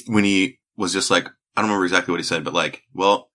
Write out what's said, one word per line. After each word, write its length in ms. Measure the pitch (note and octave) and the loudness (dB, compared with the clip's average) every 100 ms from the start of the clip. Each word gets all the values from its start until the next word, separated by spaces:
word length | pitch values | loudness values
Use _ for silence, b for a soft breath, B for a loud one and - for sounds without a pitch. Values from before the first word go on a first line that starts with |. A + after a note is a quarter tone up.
| - | 0
when 180 | G#2+ | 2
he 340 | G2+ G2 F#2+ - _ - | 2 2 0 -4 _ -6
was 160 | F#2 | -4
just 180 | F#2+ - | -2 0
like, 160 | F2+ - - _ - | 0 0 -10 _ -4
I 60 | |
don't 80 | G#2+ | 0
remember 160 | G2+ F#2 | 0 2
exactly 260 | F#2 F2 | 0 0
what 80 | E2+ | -4
he 40 | |
said, 200 | D#2+ E2 | -2 -4
but, 80 | D#2 | -2
like, 280 | E2+ D#2 - _ | -4 -4 -6 _
"Well, 380 | F#2 G2 G2 - | 0 2 2 -2